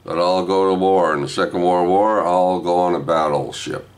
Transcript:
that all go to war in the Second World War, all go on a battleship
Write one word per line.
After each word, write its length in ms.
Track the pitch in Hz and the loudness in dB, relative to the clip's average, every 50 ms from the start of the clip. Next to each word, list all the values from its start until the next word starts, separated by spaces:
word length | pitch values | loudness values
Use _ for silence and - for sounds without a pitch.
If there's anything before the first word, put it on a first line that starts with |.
| - | -12
that 120 | - - | -8 -4
all 300 | 82 87 90 92 92 87 | -2 0 0 0 0 0
go 240 | 90 95 95 95 95 | 0 0 2 2 2
to 40 | 95 | 2
war 380 | 92 95 95 95 92 87 80 | 2 2 2 2 2 2 2
in 80 | 78 71 | 0 -2
the 80 | 71 69 | -4 -4
Second 320 | - - 90 82 - 92 | -4 -4 -4 -2 -2 -2
World 280 | 87 90 90 90 87 87 | 0 2 2 2 2 2
War, 320 | 92 98 104 110 110 101 | 2 2 2 2 2 0
all 380 | 80 87 90 92 90 90 92 90 | 0 2 2 2 2 2 0 -2
go 180 | 80 87 87 90 | -2 -2 0 0
on 160 | 90 87 87 | 0 0 -2
a 60 | 80 | -2
battleship 880 | 71 73 82 80 80 76 73 71 65 60 - - - - 76 69 - - - | -2 -2 0 0 0 0 -2 -2 -4 -6 -10 -12 -10 -10 -10 -10 -12 -16 -20